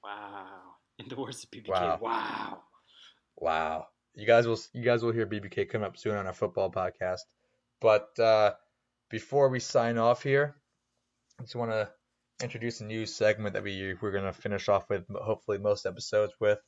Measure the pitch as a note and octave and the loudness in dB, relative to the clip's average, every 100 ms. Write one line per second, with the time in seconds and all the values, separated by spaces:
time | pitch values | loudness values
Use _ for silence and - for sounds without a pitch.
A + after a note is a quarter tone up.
0 | G2+ G#2 G#2 G2+ F#2 F#2+ F2+ - _ _ | -14 -14 -12 -14 -14 -18 -20 -20 _ _
1 | A#2 B2+ C#3 C3 - - - F#2 F2+ E2 | -14 -10 -10 -10 -16 -18 -4 0 0 -2
2 | A2 A2+ A2+ A2 G#2 - _ _ _ - | -2 -4 -4 -6 -8 -12 _ _ _ -20
3 | - _ _ - D#2+ D#2+ D#2+ D#2+ D#2 _ | -20 _ _ -6 -2 0 0 -4 -8 _
4 | _ - G#2 A#2 A#2 A2+ - B2 A#2+ A#2+ | _ -8 4 6 6 -2 -6 -4 2 2
5 | A#2 A2+ G#2 G#2 G2+ - G2 A2 G2+ - | 2 0 -2 -4 -6 -4 -2 -2 -4 -4
6 | - G#2 F#2+ F#2 G#2 F2+ F#2+ F2+ F#2 - | -4 -2 -4 -4 -4 0 -2 0 -4 -2
7 | F#2 F#2 - _ _ _ _ _ A2+ G#2+ | -4 -4 -8 _ _ _ _ _ 6 6
8 | - - A2+ A2 G#2 - _ _ _ _ | 4 2 4 6 6 2 _ _ _ _
9 | _ A2 - C#3 C#3 B2+ - C3+ A#2 A#2 | _ -10 -2 4 4 2 0 0 2 2
10 | A#2 B2 C#3+ C#3 D3 - _ _ _ _ | 2 2 2 2 2 -4 _ _ _ _
11 | _ _ _ _ A#2+ A#2+ A#2 A2 G#2 - | _ _ _ _ -14 -6 -2 0 -2 -6
12 | _ _ _ _ A#2+ A#2 A#2 A2+ G#2+ A2 | _ _ _ _ -8 -4 -6 -6 -8 -6
13 | A2+ - G#2+ G#2+ G#2 G2 G2 F#2+ F#2+ F#2 | -6 2 2 4 -2 -4 -6 -6 -6 -4
14 | G#2 G2 G2 F2+ A#2 G2+ - G2 - G2+ | -4 -2 -4 -6 -6 -4 2 0 2 -4
15 | F2+ G2 G2 G#2+ - G2+ G#2 G2+ F#2+ F#2+ | -4 -10 -4 -4 -2 -2 0 0 -2 -8
16 | - G#2+ G#2 - G#2+ G#2 | -2 0 0 0 0 0